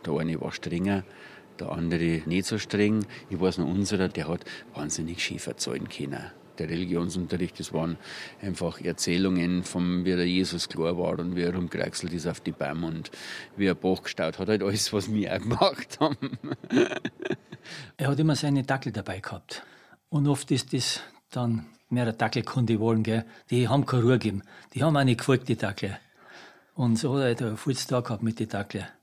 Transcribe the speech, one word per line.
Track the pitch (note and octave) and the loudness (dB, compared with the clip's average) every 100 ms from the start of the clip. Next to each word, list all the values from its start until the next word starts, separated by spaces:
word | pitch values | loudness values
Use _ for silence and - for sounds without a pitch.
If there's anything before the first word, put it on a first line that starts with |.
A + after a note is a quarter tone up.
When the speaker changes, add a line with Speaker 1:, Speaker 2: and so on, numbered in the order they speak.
| F2+ | 0
Speaker 1:
Der | D2+ | 0
eine | E2 D#2+ | 0 -2
war | - | -4
strenger, | - - E2+ F#2+ G2 F#2+ - - - - - | -6 -4 0 2 0 -2 -18 -20 -20 -20 -10
der | F2 | -6
andere | E2 E2+ E2+ E2+ E2 D2+ | -2 0 2 2 0 0
nicht | F2+ - | 0 0
so | G#2+ | -4
streng. | - G2+ G#2 A2 G#2 - - | 0 2 4 4 0 -8 -8
Ich | F2+ | 0
weiß | F#2 F2+ | 2 2
noch, | D2+ | 0
unserer, | F#2 F#2+ G2+ F#2 | 2 2 2 0
der | - D#2 | -2 -4
hat | F2 - - - | -4 -6 -16 -12
wahnsinnig | - - - D#2+ E2+ | -8 -6 -4 -4 -4
schön | - - | -4 -4
verzahlen | - - - C2+ - | -8 -6 -4 -4 -6
können. | - C#2 C#2 - - - - | -6 -6 -6 -10 -16 -20 -8
Der | D#2+ | -4
Religionsunterricht, | E2 F2+ E2+ F2 F#2 E2+ F2+ F2 - | -2 0 0 0 -2 -2 -2 -2 -4
das | - | -4
waren | E2+ E2 E2 - - - - | -2 -2 -4 -10 -14 -14 -8
einfach | G2+ E2 E2+ - | -6 -2 -4 -2
Erzählungen | F2+ D#2+ - F2 F#2+ F#2 F2 F2+ | -6 -2 0 2 4 4 2 0
vom, | F2 F2+ F2+ F2+ F2+ | -2 -2 0 2 2
wie | F2+ | 2
der | F2 | 4
Jesus | F2+ F#2 E2+ - | 2 2 -2 -4
klar | E2+ E2 F2 | -2 0 0
war | E2+ F2 | 0 0
und | F2 F2 | -2 0
wie | |
er | F2 F2+ | 0 0
rumgeraxelt | F2 - - - F2+ | -2 -2 -4 -4 -6
ist | F2 E2 | -4 -4
auf | - | -4
die | - | -8
Bäume | D#2+ C#2+ D#2 E2+ | -4 -4 -2 -4
und | D#2+ - - - - - - | -6 -10 -14 -12 -12 -12 0
wie | G2 | 2
er | F2 | 2
Bach | F#2 F2+ | 0 0
gestaut | - - E2 E2 | -2 -4 -4 -2
hat, | F#2+ | 0
halt | G#2+ | 2
alles, | G2 G#2 - | 2 0 0
was | G#2+ G2 | -2 0
wir | G#2+ F#2 | -2 0
auch | F#2+ | -2
gemacht | G#2 A#2 F#3+ C#3 - - | -2 4 4 2 -12 0
haben. | D3+ C#3+ C3+ B2 | 0 0 -6 -8
<laughs> | D3 - - B2 - - - - - - _ - - - - - | -8 -8 0 2 2 0 -6 -8 -8 -8 _ -20 -16 -16 -16 -2
Speaker 2:
Er | C3+ | 0
hat | C#3+ | 4
immer | D#3+ C#3+ | 4 4
seine | D3 C#3 | 2 2
Dackel | B2+ C3+ C3 | 2 0 0
dabei | G#2 F#2+ F#2+ | -6 -6 -8
gehabt. | - F#2 - - - - - - _ | -8 -12 -10 -14 -14 -20 -20 -20 _
Und | D3+ C#3+ | 2 4
oft | C3+ - | 2 2
ist | C3 - | 0 2
das | C3 - - - - _ | -2 0 -4 -8 -20 _
dann | B2+ A#2+ A2+ - - _ | -2 2 0 -2 -20 _
mehr | B2 | 0
eine | A#2+ | 2
Dackelkunde | A2+ A2+ A#2+ - C3+ A#2 | 2 0 0 0 0 4
geworden, | A2 A2+ A2+ | 4 4 4
gell. | A2 A2+ A2+ - - | 4 0 -2 -18 -2
Die | B2 A#2 | 2 4
haben | C#3 - | 4 4
keine | B2+ | 4
Ruhe | A#2 B2+ | 6 6
gegeben. | A2 G2 - - - | 4 -2 -8 -20 -12
Die | - | 2
haben | D3 D3 | 4 6
auch | |
nicht | C3+ A#2 | 4 4
gefolgt, | - C3 - | 4 4 4
die | A2+ | 0
Dackel. | G2+ G2 G2 G2 _ _ - - - - _ - | 0 -2 -6 -6 _ _ -20 -20 -20 -20 _ 0
Und | B2 A2+ | 2 2
so | D3 | 2
hat | C#3 | 2
er | C3 | 2
halt | A#2 | 2
einen | A#2 A2 | -2 -2
Fulls | - C3 - | -2 -2 0
Tag | B2+ A#2+ | 0 0
gehabt | G#2+ | -2
mit | A2+ A2+ | -2 -2
den | G#2+ | -2
Dackel. | G2 G2 G2+ F2+ - | -2 -4 -8 -8 -16